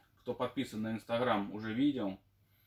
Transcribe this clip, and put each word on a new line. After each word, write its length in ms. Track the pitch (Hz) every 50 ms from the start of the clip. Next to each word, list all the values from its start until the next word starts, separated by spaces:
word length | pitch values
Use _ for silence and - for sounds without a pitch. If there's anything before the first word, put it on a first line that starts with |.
| - _ _ _
Кто 140 | - 123 120
подписан 480 | - 123 120 - 139 120 - 110 107
на 120 | 110 110 113
Instagram, 600 | 104 - - 117 117 123 120 107 101 98 98 95
уже 200 | 107 110 110 110
видел. 460 | 123 143 147 131 117 101 98 190 - _ _ _ _ _ _ _ _ _